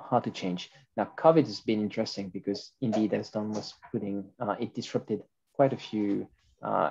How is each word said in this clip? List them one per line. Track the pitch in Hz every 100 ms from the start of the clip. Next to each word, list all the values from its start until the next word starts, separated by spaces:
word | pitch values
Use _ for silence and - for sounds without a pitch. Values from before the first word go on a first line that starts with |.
hard | - 120
to | 117
change. | - 95 90 - - _ -
Now, | 101 -
covid | 160 165 127
has | 104
been | - 107
interesting | 104 - 110 - 98
because | 92 - 98 - -
indeed, | 123 107 107
as | 107 107
Don | 110 107
was | 107 - - -
putting, | 117 101 101 98 -
uh, | 110 98
it | 117
disrupted | - - 117 - 104 - _ _
quite | - 135
a | 123
few, | - 107 104 101 101 _ _ -
uh, | 107 101 80